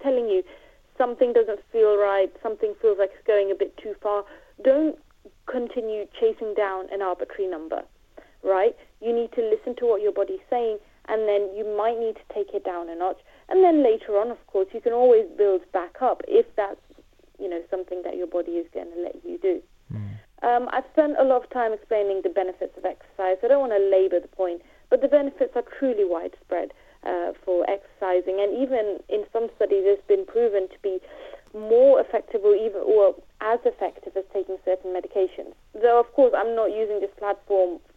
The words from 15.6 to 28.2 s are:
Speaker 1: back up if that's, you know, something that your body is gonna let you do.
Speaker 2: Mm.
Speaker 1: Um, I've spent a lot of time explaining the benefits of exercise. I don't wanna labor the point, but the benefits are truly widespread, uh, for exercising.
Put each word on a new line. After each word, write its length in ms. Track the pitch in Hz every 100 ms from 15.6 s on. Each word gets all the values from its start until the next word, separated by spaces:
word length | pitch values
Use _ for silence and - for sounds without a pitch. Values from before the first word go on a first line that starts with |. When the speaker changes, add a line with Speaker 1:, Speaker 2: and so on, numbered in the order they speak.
| -
Speaker 1:
back 300 | 190 170 -
up 200 | 247 - -
if 180 | - 226 -
that's, 260 | 202 - _ - _ _ _ -
you 100 | 190
know, 120 | 170 170
something 320 | 190 180 180
that 140 | 175 180
your 100 | 175
body 300 | 175 170 170
is 100 | 170
gonna 220 | - 175 170
let 180 | 175 - -
you 120 | 175
do. 260 | 190 170 - _ -
Speaker 2:
Mm. 280 | 110 101 104 - _
Speaker 1:
Um, 260 | 240 240 247
I've 140 | 254 277
spent 240 | - 294 294
a 40 |
lot 200 | 269 247
of 60 | 247
time 200 | 254 226
explaining 480 | 214 - 214 202 196
the 60 | 185
benefits 460 | 170 185 180 165 -
of 100 | 185
exercise. 520 | 180 _ - 185 185
I 40 | 240
don't 120 | 277
wanna 180 | 254 208
labor 420 | 196 190 190 175
the 80 | 175
point, 360 | - 185 170 - _ -
but 120 | 247
the 60 | 269
benefits 480 | 285 277 - 247 240
are 60 |
truly 440 | 240 - 262 214 190
widespread, 680 | 170 180 - - 175 196 - _ _
uh, 300 | - 180 175 -
for 260 | - 175 -
exercising. 680 | 196 - - 190 180